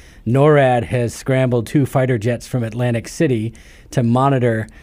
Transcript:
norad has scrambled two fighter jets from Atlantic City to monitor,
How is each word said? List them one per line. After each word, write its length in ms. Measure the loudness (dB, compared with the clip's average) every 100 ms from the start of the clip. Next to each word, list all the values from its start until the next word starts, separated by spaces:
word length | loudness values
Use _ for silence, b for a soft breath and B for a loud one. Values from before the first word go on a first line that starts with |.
| B B
norad 600 | -2 2 4 4 4 2
has 280 | 0 -2 -4
scrambled 540 | -6 -2 0 2 0 0
two 180 | 0
fighter 320 | 0 0 0 0
jets 300 | -2 -4 -6
from 160 | -6
Atlantic 460 | -4 -4 -2 -2 -6
City 440 | -2 0 0 -4 B B B B
to 140 | -2
monitor, 640 | 2 2 2 2 0 0 -6 B